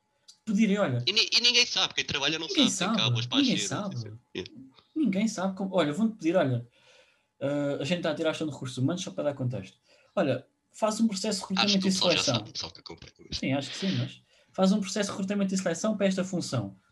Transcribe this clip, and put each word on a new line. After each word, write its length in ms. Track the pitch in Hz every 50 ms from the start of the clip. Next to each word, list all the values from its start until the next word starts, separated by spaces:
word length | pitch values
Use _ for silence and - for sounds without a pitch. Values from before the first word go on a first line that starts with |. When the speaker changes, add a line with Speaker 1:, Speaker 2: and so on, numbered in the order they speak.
| _ _ _ _ _ - - _ _
Speaker 1:
Pedirem, 320 | 220 202 208 226 190 196 208
olha 260 | 190 143 123 123 123
Speaker 2:
E 60 | 175
ni-, 160 | 202 226 185 -
e 80 | 208 226
ninguém 240 | 240 240 240 240 240
sabe, 300 | - - 190 180 - -
quem 100 | 143 131
trabalha 340 | - - 143 135 147 320 320
não 100 | - -
Speaker 1:
Ninguém 200 | 392 320 247 190
Speaker 2:
sabe, 100 | 190 -
tem 180 | 175 214 226
Speaker 1:
sabe, 0 | -
Speaker 2:
cábulas 280 | 113 - - - -
para 120 | - 233 269
as 40 | 285
Speaker 1:
ninguém 120 | 240 175 - -
Speaker 2:
cenas, 160 | - 135 170 208
Speaker 1:
sabe. 100 | 196 139
Speaker 2:
isso 120 | 120 110 107
é, 40 | 110 - _ _ - 92
yeah. 140 | 90 - - - - - _ - _ _ _
Speaker 1:
Ninguém 340 | 320 294 196 185 196 226 220
sabe 280 | - 175 190 190 190
como, 180 | - 196 190 185
olha, 180 | 185 156 147
vão-te 240 | 147 185 226 220 -
pedir, 200 | - 160 165 175
olha, 300 | 180 151 131 123 120 - - _ _ _ - - - _ _ _ _ _ _ _ _
ah, 380 | 135 139 143 147 143 143 139 139
a 40 | 143
gente 140 | 143 180 170
está 120 | 170 165
a 40 | 147
tirar 160 | - 160 156
a 20 |
questão 140 | 156 - 160 147
de 40 |
recursos 240 | 131 - 135 127 - 127
humanos, 240 | 127 156 180 185
só 80 | - -
para 120 | - - 147
dar 100 | 147 131
contexto. 440 | - 127 120 104 98 95 - - _ _ _ _ _ _ _ _
Olha, 280 | 202 165 135 - - - _ _ _ _ _
faz 260 | _ - 220 214 220 -
um 60 | 226
processo 320 | 220 196 - - 220 196 - -
de 120 | - 196 233
Speaker 2:
Acho 160 | 226 202 202
Speaker 1:
recrutamento 40 | 190
Speaker 2:
que 60 | 190
o 20 | 190
Speaker 1:
e 40 |
Speaker 2:
pessoal 180 | 190 - - 175
já 40 | 160 -
Speaker 1:
seleção. 160 | - 147 117
Speaker 2:
sabe, 160 | 107 - -
o 20 |
pessoal 200 | - - - -
que 80 | - -
acompanha 320 | - - 82 - - - _ - - -
isto. 100 | - -
Speaker 1:
Sim, 120 | - 143
acho 180 | 131 143 135 -
que 60 | -
sim, 160 | - 196 190 147
mas 260 | 120 120 - - - _ _ _ _ _ _
faz 200 | _ - 190 190
um 80 | 214 208
processo 260 | 190 - - 214 202 -
de 20 |
recrutamento 420 | - - 190 190 208 202 196 190 190
e 40 | 185
seleção 380 | - 180 170 - - 220 214
para 100 | 190 196
esta 180 | 190 190 190 180
função. 520 | - 185 165 139 - 139 113 98 98 - - _ _